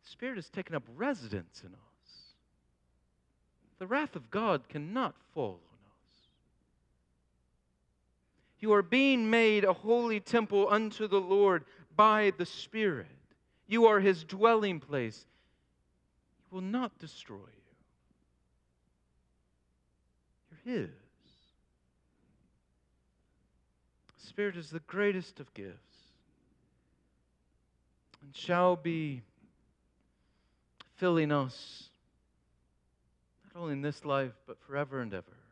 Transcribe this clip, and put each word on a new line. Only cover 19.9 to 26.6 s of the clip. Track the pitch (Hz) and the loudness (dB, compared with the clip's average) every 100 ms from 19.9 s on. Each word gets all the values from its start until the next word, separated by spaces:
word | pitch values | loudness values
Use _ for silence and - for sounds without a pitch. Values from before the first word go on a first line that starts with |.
| _ _ _ _ _ _ 156 | _ _ _ _ _ _ -20
You're | 240 240 | -8 -6
His. | 92 143 _ _ _ _ _ _ _ _ _ _ _ _ _ _ _ _ _ _ _ _ _ _ _ _ _ _ _ _ _ _ _ _ | -6 -12 _ _ _ _ _ _ _ _ _ _ _ _ _ _ _ _ _ _ _ _ _ _ _ _ _ _ _ _ _ _ _ _
The | - | -18
Spirit | - 208 175 | -6 -6 -6
is | 151 | -12
the | 160 | -14
greatest | 156 180 208 185 170 - | -10 -2 0 -2 -6 -16
of | 139 | -20
gifts | - 98 87 _ _ _ _ _ _ _ _ | -16 -16 -16 _ _ _ _ _ _ _ _